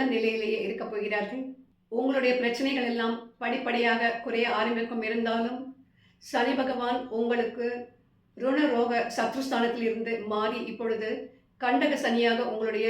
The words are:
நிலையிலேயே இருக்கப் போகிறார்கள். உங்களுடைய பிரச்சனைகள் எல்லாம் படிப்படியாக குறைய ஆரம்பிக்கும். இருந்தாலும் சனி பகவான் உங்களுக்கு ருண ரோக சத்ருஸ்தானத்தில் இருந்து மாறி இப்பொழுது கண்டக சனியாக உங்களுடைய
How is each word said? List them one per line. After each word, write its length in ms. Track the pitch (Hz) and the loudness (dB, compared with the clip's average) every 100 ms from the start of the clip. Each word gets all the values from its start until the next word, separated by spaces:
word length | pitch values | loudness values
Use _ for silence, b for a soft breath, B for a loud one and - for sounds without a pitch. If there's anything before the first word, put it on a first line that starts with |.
| 262 | 2
நிலையிலேயே 540 | 226 226 220 214 220 | 2 2 0 -2 -2
இருக்கப் 300 | 196 - 220 | -2 -6 -6
போகிறார்கள். 520 | 214 208 208 202 262 262 - - _ _ | -4 -2 -2 -4 -6 -8 -12 -20 _ _
உங்களுடைய 480 | 233 262 262 247 247 | -2 2 2 4 2
பிரச்சனைகள் 500 | 233 233 269 269 240 | 0 0 0 0 0
எல்லாம் 300 | 233 226 233 - - | 0 0 -2 -8 -8
படிப்படியாக 760 | 233 254 240 233 240 233 233 226 | -4 -2 -2 2 2 4 2 0
குறைய 240 | 247 226 240 | -2 0 2
ஆரம்பிக்கும். 520 | 214 226 233 233 233 | 2 2 0 -2 -2
இருந்தாலும் 580 | 220 233 226 226 233 262 269 - b b b b | -2 0 0 0 0 -4 -8 -14 b b b b
சனி 360 | - 262 247 | -4 0 2
பகவான் 460 | 269 262 240 247 247 - | 2 0 0 0 -2 -2
உங்களுக்கு 600 | 220 233 240 226 - 240 240 240 - _ _ _ - | -2 0 2 0 -2 -4 -4 -10 -18 _ _ _ -4
ருண 220 | 247 294 294 | 0 4 4
ரோக 440 | 233 233 233 - - | 4 2 2 0 -2
சத்ருஸ்தானத்தில் 680 | 220 269 262 240 233 240 226 | -2 -2 -2 0 2 2 0
இருந்து 240 | 226 226 226 | -2 -2 -4
மாறி 400 | 208 214 220 247 - | -2 0 0 -2 -6
இப்பொழுது 440 | 190 226 214 220 247 - B B _ | -4 -2 -2 -2 -4 -8 B B _
கண்டக 360 | 247 262 302 285 | 0 4 4 2
சனியாக 440 | 240 233 233 233 | 2 4 4 2
உங்களுடைய 480 | 240 220 220 214 226 | 0 -2 -2 0 0